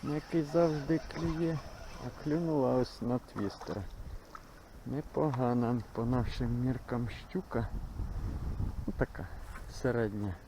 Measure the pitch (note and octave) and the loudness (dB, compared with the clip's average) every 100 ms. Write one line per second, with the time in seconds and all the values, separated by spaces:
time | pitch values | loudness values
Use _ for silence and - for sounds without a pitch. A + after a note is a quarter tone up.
0 | - D3+ - E3+ D3 D#3+ E3+ D3+ C#3 E3 | -2 -2 2 0 4 6 6 4 2 2
1 | - - E3 D#3+ E3 D#3+ - - - - | 2 -2 0 2 2 0 -4 -10 -10 -8
2 | B2 - - D3+ E3+ D3+ B2+ B2+ B2 - | -8 -4 0 2 4 4 6 6 4 0
3 | A2+ B2 - - G2+ - - - F2+ - | 0 0 0 -2 -2 -2 -6 -4 -4 -8
4 | - - - - - - - - - B2+ | -8 -10 -10 -16 -16 -18 -18 -14 -4 -4
5 | D3+ - D3+ B2+ B2 B2 A#2 A#2+ G#2+ - | -2 2 2 4 4 4 4 2 0 -2
6 | A#2 B2+ A2+ - B2 A#2 B2 B2 - A#2+ | 2 2 2 2 0 2 2 0 -2 -2
7 | A#2+ - - F#3 F#3 A#2 A2 - - - | -2 -4 -6 -6 -2 -2 -2 -2 -6 -4
8 | - - - - - - - - - - | -4 -2 -2 -2 -4 -2 -2 -2 -4 0
9 | C3 - E2+ - - - - - C3 A#2 | -2 -2 -8 -8 -10 -10 -10 -2 0 2
10 | A2 G#2 G2+ E2+ | 2 0 -4 -4